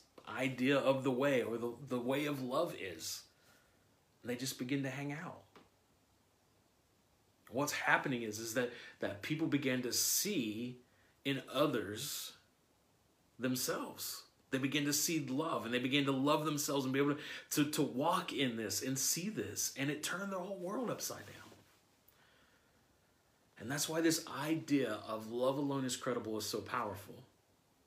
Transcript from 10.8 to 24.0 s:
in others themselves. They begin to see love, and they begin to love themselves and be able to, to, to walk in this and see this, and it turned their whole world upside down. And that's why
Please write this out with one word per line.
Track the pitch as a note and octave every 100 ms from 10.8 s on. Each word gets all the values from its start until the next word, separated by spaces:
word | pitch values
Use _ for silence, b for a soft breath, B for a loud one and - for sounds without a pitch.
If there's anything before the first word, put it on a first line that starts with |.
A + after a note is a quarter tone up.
| b b b b -
in | C3+ -
others | C3 D3+ B2+ F#2+ G#2+ C#3+ - - - _ _ _ _ _ _ _ _ _ _
themselves. | B2 B2+ - F3 - - - - - _ _
They | C3+
begin | C3+ D3 C#3+
to |
see | C#3+ - E3 C3
love, | C3 D#3+ B2 A2+
and |
they | B2
begin | B2+ C#3+ C#3
to |
love | C3+ C#3 D#3 D#3
themselves | D3 - C#3+
and | C3
be | C3+
able | C#3+ C#3+
to, | B B B
to, | - C#3+
to | -
walk | C3 B2 D3+ F3+ F3
in | A#2 C3+ A2+
this | G#2+ -
and | C3 C3+
see | - - F#3
this, | G#3+ G2+ G2+ - -
and | C#3
it | D3
turned | - F3 G3
their | F#3+
whole | F3+ G3
world | F3 A3 A3+
upside | C3+ - A2+ -
down. | - - - - - _ _ _ b b b b b b b b _ _ _ _ _ _ -
And | A2+
that's | C#3+ C#3
why | D#3+